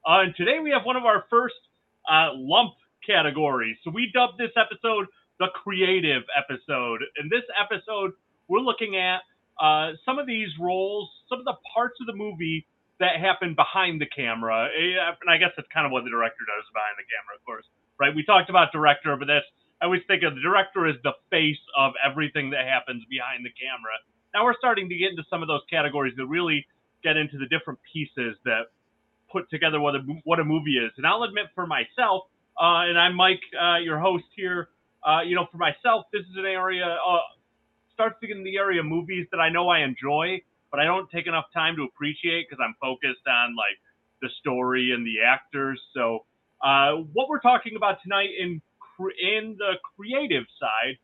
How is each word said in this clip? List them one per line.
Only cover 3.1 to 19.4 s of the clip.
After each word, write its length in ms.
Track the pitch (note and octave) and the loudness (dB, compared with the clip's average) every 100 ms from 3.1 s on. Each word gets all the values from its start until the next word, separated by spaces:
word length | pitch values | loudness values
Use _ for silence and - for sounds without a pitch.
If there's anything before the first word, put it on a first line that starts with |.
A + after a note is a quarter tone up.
| F#3+ D3+ C#3+ D3 C3 A2+ A2+ | 2 2 0 0 0 -2 -6
So 60 | E3 | -8
we 200 | F#3 A#3+ | -6 0
dubbed 260 | B3 B3 F3+ | 2 2 0
this 120 | A#3 G#3 | -4 -2
episode 500 | - A3+ A#3 G#3+ F#3+ _ _ _ | -4 -4 -2 -2 -4 _ _ _
the 100 | F3+ - | -4 -4
creative 600 | G3+ F#3+ F#3 F#3 D#3+ C3 A2+ C#3 | -8 0 2 2 2 0 0 -4
episode. 640 | C#3 C3 - C3+ A#2+ A2+ C#3 C#3+ | -2 -10 -6 -4 -2 -4 -6 -8
In 60 | D3+ | -2
this 140 | A#3 B3 G3 | -4 -2 -4
episode, 500 | G3+ G#3+ - G#3+ F#3+ F#3+ _ _ _ | -2 -4 -6 -4 -4 -6 _ _ _
we're 120 | G3 | 0
looking 360 | B3+ A3 G#3+ F#3+ | 0 -2 -2 -2
at, 240 | F#3 F#3 - _ _ - | 0 -2 -6 _ _ 0
uh, 320 | D#3 D#3 D#3+ D#3+ | 4 4 2 -4
some 140 | - C4+ | -4 -4
of 80 | C4+ | -4
these 220 | A3+ G#3 D#3 | -4 -4 -4
roles, 500 | F3 F#3 G3 G#3 G#3 - _ | -2 0 -2 -4 -8 -16 _
some 100 | B3 | -6
of 60 | |
the 120 | B3+ B3 - | -6 -8 -4
parts 240 | A3 B3 A#3+ | -2 -2 -4
of 60 | A#3 | -10
the 80 | G3+ | -8
movie 500 | G#3+ E3+ E3 D#3+ - _ _ _ | -8 -6 -4 -4 -8 _ _ _
that 160 | F3+ D#3+ | 0 2
happen 340 | F#3+ F#3 F3 | 0 0 -2
behind 460 | D3+ - F#3+ F#3 D#3+ | 2 2 2 0 -2
the 60 | D3 | -6
camera. 640 | - A#2+ A2+ A2+ A2+ B2 D3+ | -4 -4 -2 0 0 0 0
Eh, 160 | F3 F#3 E3+ E3+ | 0 0 -2 -2
and 100 | F3 | 2
I 60 | E3 | 4
guess 120 | F3 - | 4 0
that's 120 | - | -6
kind 120 | D#3+ D3 | -2 0
of 60 | |
what 120 | B2+ | -2
the 60 | A#2+ | -2
director 340 | A#2 A2+ - | 0 0 -2
does 200 | A2 G#2 G#2+ | -8 -8 -6
behind 240 | A2 G#2+ G#2 | -6 -6 -8
the 40 | G2+ | -8
camera, 240 | A2+ G2+ G#2 | -10 -10 -18
of 80 | - | -14
course, 180 | A2+ _ _ _ - | -14 _ _ _ 0
right? 160 | C#3 | 0
We 80 | D3+ | 2
talked 240 | D3+ G3 F3 | 6 6 8
about 220 | F3+ D#3+ | 6 6
director, 440 | D#3+ D3+ C#3+ D#3 C#3 | 6 4 6 2 -2
but 80 | C#3 | 2
that's, 200 | D3 | 0